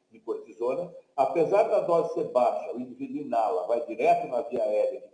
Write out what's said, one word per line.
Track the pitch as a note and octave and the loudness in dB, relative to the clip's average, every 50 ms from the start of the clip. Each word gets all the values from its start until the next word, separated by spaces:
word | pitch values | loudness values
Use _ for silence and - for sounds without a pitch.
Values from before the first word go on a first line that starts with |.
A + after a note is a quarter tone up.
| _ _ A2+ | _ _ _
de | A2+ | -18
cortisona. | _ A#2 G#2+ - - A#2 A2 - A#2 B2 C3+ - - - - - _ _ _ | _ -8 -8 -8 -8 -14 -10 -4 -4 -2 -2 -2 -4 -8 -12 -18 _ _ _
Apesar | - C3 C3 - E3+ D#3 - F#3 G3+ A3+ | 0 0 2 4 2 2 4 4 4 4
da | A3 A3 F#3 | 4 4 2
dose | - F3 E3+ E3+ D#3+ - - | 2 4 2 2 2 0 -2
ser | F3 D3+ - | -4 -4 0
baixa, | - B2 A#2+ - - - - - - | 2 2 2 4 2 0 -6 -6 -8
o | A#2+ | -8
indivíduo | B2 B2+ A#2+ - C#3 B2 B2+ D3 D3 | -10 -10 -10 -12 -10 -8 -8 -8 -6
inala, | B2+ A#2 A#2 A2 G#2 - A2+ - | -2 0 0 0 0 0 -2 0
vai | - A#2+ A#2+ A#2+ | 0 -2 -2 -2
direto | - A2+ G#2+ C#3+ D3+ C#3 C#3 - - | -4 -4 0 4 4 4 4 2 -2
na | B2+ A#2+ - | -4 -4 -4
via | - B2 A#2+ A2 | -2 -4 -2 0
aérea | G#2+ G#2+ G#2+ G#2 G#2 G2 G2 | 0 2 2 0 0 -2 -6
que | G2+ - | -14 -16